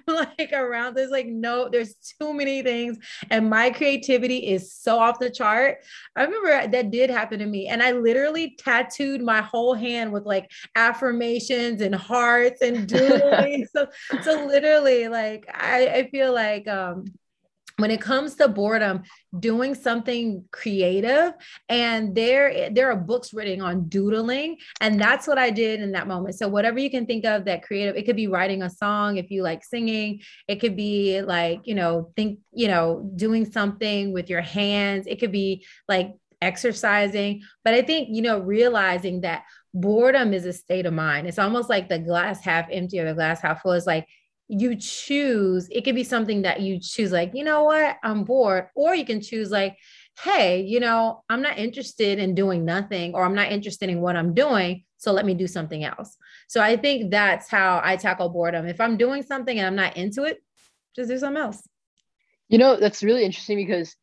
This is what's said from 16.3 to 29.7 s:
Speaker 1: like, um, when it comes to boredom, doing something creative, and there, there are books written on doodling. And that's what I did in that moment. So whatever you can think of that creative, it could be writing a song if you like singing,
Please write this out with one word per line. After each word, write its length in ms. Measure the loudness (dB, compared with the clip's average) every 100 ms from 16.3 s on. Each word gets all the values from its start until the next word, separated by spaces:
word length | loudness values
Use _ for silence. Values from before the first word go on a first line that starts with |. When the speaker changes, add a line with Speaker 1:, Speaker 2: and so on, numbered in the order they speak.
Speaker 1:
like, 340 | 2 0 -2 -4
um, 380 | -4 -4 -8 -12 -16 _ _ _ _ -10 -2
when 140 | 0
it 100 | 0
comes 340 | 0 -2 -2 2
to 140 | 4
boredom, 540 | 4 0 2 2 -2 -8 -20 _ -4
doing 340 | 0 0 0
something 720 | -2 -2 -2 -2 -2 -4 -6 -10
creative, 800 | -8 -2 0 2 2 2 4 2 -2 -18 -16 -2
and 440 | 0 0 0 -2
there, 560 | 0 2 4 4 2 0
there 200 | 2 2
are 40 | 0
books 360 | -2 -4 -4
written 280 | -8 -6 -4
on 260 | -2 -2 -2
doodling. 720 | 0 0 0 0 -2 -4 -8 -16 -4
And 180 | 0 2
that's 260 | 4 2 2
what 120 | 2
I 120 | 2
did 300 | 2 -2 -2
in 140 | -4
that 120 | -4 -4
moment. 300 | -6 -6 -6
So 140 | -2
whatever 280 | 0 0 0
you 120 | -2
can 160 | -2 -4
think 200 | -2 0
of 200 | 0 -2
that 180 | -4
creative, 320 | -4 -4 -2 -2
it 100 | -2
could 120 | -2
be 100 | 0
writing 360 | 0 0 -2
a 60 | -6
song 460 | -4 -2 0 0 -2
if 160 | -4
you 120 | -4
like 200 | -4 -4
singing, 560 | -8